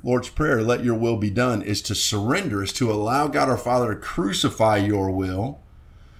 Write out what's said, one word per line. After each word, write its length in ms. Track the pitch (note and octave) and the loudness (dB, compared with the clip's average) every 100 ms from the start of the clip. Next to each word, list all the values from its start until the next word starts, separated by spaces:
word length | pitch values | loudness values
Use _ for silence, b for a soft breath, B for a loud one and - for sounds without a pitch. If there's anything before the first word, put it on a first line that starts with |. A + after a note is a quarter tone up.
Lord's 260 | B2 B2 - | 0 0 0
Prayer, 320 | - D3+ A#2+ | -2 2 2
"Let 240 | A2 B2 A#2+ | 2 2 0
your 100 | A2+ | 2
will 220 | A#2 A2 | 0 0
be 120 | G#2 | 0
done," 320 | G2 B2+ G#2+ | 0 0 0
is 200 | - G2+ | -2 -4
to 120 | - G2 | -4 -2
surrender, 680 | - G#2 G#2+ E3 C#4+ G2+ | -2 0 0 -2 -2 -4
is 80 | G2 | -4
to 180 | - A#2+ | -2 0
allow 360 | G#2 G#2+ C#3 D3+ | 0 0 0 0
God 220 | C#3+ C#3 | 2 2
our 80 | A#2 | 0
Father 360 | A#2+ B2 A#2 | 0 2 0
to 60 | G#2 | -2
crucify 800 | - - F#3+ F3 B2 - A2 G#2 | -4 -2 -2 0 -2 2 4 4
your 320 | G2+ G2+ F#2+ | 2 2 0
will, 500 | F#2+ F#2+ F#2+ B2+ D3+ - b b b b | 0 -2 -2 -4 -8 -18 b b b b